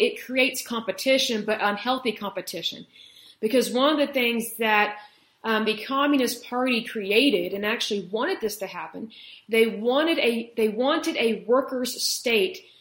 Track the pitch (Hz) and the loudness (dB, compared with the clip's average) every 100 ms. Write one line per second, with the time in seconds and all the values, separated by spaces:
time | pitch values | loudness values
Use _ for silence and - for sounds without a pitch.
0 | 240 - - 262 254 254 - 226 233 - | 0 -2 -4 0 0 -2 -6 -6 -6 -4
1 | 262 269 262 220 208 214 202 202 247 262 | 2 2 2 -2 -2 0 0 0 -2 -2
2 | 240 220 202 185 - 165 - - - - | -2 -4 -6 -8 -8 -6 -8 -8 -18 -20
3 | - - - - 220 254 196 240 285 302 | -20 -20 -20 -6 2 2 2 2 4 4
4 | 285 269 240 233 226 - 220 208 196 - | 2 2 0 0 -4 -2 2 4 2 -2
5 | - _ _ _ 226 220 214 208 - 269 | -18 _ _ _ -2 0 0 -2 -2 2
6 | 285 285 240 - - 247 262 233 226 220 | 4 4 2 -2 -6 -2 0 0 -2 -6
7 | 196 214 277 180 180 196 208 233 - 202 | 2 4 6 4 0 -2 -2 -2 -2 -4
8 | 175 214 311 381 214 - 185 175 160 180 | -4 -2 -2 -2 -4 -6 -8 -10 -12 -12
9 | 226 - - - - 226 226 196 240 269 | -14 -14 -20 -18 0 4 4 2 0 2
10 | 330 294 233 226 226 - 220 208 262 320 | 2 2 2 0 -4 0 0 2 0 0
11 | 320 - 226 196 185 254 262 254 240 - | -2 0 0 0 2 2 2 -4 -4 -4
12 | - - 247 226 190 - - - | -4 -2 0 2 2 -4 -18 -20